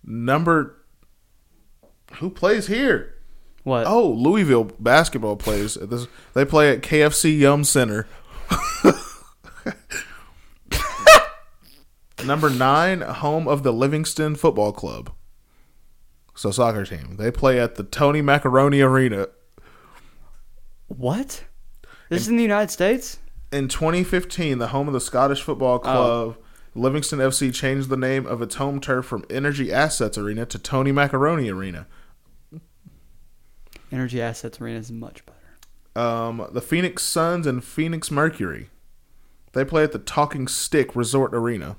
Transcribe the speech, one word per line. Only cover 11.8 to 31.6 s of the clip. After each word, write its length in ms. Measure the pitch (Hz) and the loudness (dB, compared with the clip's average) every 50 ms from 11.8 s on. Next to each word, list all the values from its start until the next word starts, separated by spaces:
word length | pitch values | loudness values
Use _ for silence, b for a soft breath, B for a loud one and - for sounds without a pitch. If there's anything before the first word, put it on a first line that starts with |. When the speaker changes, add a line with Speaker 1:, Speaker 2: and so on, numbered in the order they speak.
| - - _ _ - _ - - 123 | -20 -20 _ _ -20 _ -14 -10 -4
Speaker 1:
Number 240 | 131 143 156 151 151 | -2 0 2 2 0
nine, 500 | 131 123 127 135 139 156 170 185 190 180 | 2 4 4 4 4 4 4 2 0 -2
home 460 | - - 131 - - 147 151 160 165 | -4 -8 -8 -4 -2 -2 -2 0 0
of 160 | 135 143 139 135 | 0 0 2 2
the 80 | 131 | 0
Livingston 640 | 113 113 131 139 151 151 160 - - - 156 151 151 | 2 2 0 0 0 0 -2 -4 -2 -2 -2 -2 -2
Football 380 | 139 - 165 - - 104 104 104 | 2 2 2 4 4 0 0 -2
Club. 380 | - - 78 57 53 - - - - - - - - _ _ _ _ - _ _ - - - - - - - _ _ _ _ - | -6 -10 -10 -10 -10 -12 -12 -14 -14 -18 -20 -20 -20 _ _ _ _ -20 _ _ -20 -20 -20 -20 -20 -20 -20 _ _ _ _ -16
So 160 | - - 104 | -6 -6 -4
soccer 340 | 98 123 120 117 110 104 98 | 0 2 2 2 2 -2 -6
team. 300 | - - 78 67 - 92 | -8 -10 -12 -12 -12 -10
They 140 | 101 107 117 | -4 -4 -4
play 280 | 117 - 147 135 127 123 | -2 2 2 4 4 4
at 160 | 120 117 - | 0 0 -4
the 80 | - 101 | -8 -10
Tony 380 | - - - 151 143 147 151 | -8 -2 0 2 2 2 2
Macaroni 600 | 147 143 143 147 - 139 123 131 139 143 143 139 | 2 2 2 4 2 4 4 6 6 6 6 6
Arena. 460 | 139 131 131 131 131 123 104 98 98 - - _ _ _ _ b b b b b b b b b b b b b b b b b - - - - - - - - - | 4 6 6 4 2 2 0 -2 -4 -6 -8 _ _ _ _ b b b b b b b b b b b b b b b b b -20 -20 -20 -18 -18 -18 -20 -20 -16
Speaker 2:
What? 580 | - 226 123 123 123 160 226 277 277 - - - - - - - - - - b b b b b b | -16 -12 -4 -2 -2 -2 -2 -4 -6 -10 -14 -14 -18 -18 -18 -18 -18 -20 -20 b b b b b b
This 100 | 170 175 | -4 -4
Speaker 1:
In 40 | - | 0
Speaker 2:
is 40 | |
in 80 | 214 233 | 2 2
the 80 | 233 233 | 2 4
United 280 | 214 202 208 214 - | 4 2 2 0 -2
States? 480 | - - 180 196 240 254 - - - - - - - - - - - | -2 0 2 2 2 0 -2 -12 -14 -14 -16 -14 -14 -16 -12 -6 -4
Speaker 1:
In 160 | 143 135 127 | -4 -2 -2
twenty 340 | - - 160 160 170 180 180 | -2 -2 0 0 2 0 0
fifteen, 540 | 180 190 180 180 - - - 170 151 135 | 0 0 -2 -2 -4 -6 -4 -2 -2 -2
the 100 | 120 120 | -2 -4
home 200 | 110 127 139 143 | -4 -2 -4 -2
of 60 | 147 135 | -2 -4
the 60 | 123 | -4
Scottish 420 | - - - 123 135 139 139 135 | -4 -2 0 2 2 2 0 -2
Football 340 | - - 139 123 131 127 123 | -4 -6 -4 0 2 2 2
Speaker 2:
Oh. 40 | 120 | 0
Speaker 1:
Club, 580 | 123 127 131 127 123 120 117 117 113 113 113 - b b b b b b b | 0 0 2 2 2 2 2 0 -2 -6 -8 -12 b b b b b b b
Livingston 460 | 117 120 135 135 151 143 - 156 139 | -2 0 0 0 0 -4 -4 -2 0
F 120 | 131 135 131 | 0 0 0
C 180 | - 143 131 | 0 -2 -2
changed 360 | 123 - 139 131 135 139 135 | -2 -2 -4 -2 -2 -2 -2
the 100 | 131 135 | -4 -4
name 280 | 131 127 127 135 135 127 | -2 -2 -2 -2 -2 -2
of 160 | - 120 113 | -4 -6 -6
its 140 | 117 104 - | -6 -8 -6
home 260 | - 139 143 143 139 | -6 -4 -4 -4 -6
turf 240 | 135 - 135 127 123 | -4 -2 -2 -2 -2
from 200 | - 123 104 - - | -6 -8 -10 -8 -8
Energy 420 | 104 131 139 147 143 139 131 82 | -6 -4 -4 -2 -2 -2 -4 -2
Assets 460 | 90 127 151 156 - - 120 104 - | 0 0 0 0 0 -2 -2 -2 -2
Arena 280 | 107 101 104 104 110 117 | -6 -6 -6 -6 -6 -8
to 140 | 113 - 101 | -8 -10 -12
Tony 320 | - - 143 131 135 139 | -8 -4 -2 0 0 2
Macaroni 580 | 139 143 143 135 143 131 139 151 170 160 127 110 | 2 2 2 0 0 0 0 0 0 -2 -2 -4
Arena. 380 | 95 92 | -6 -6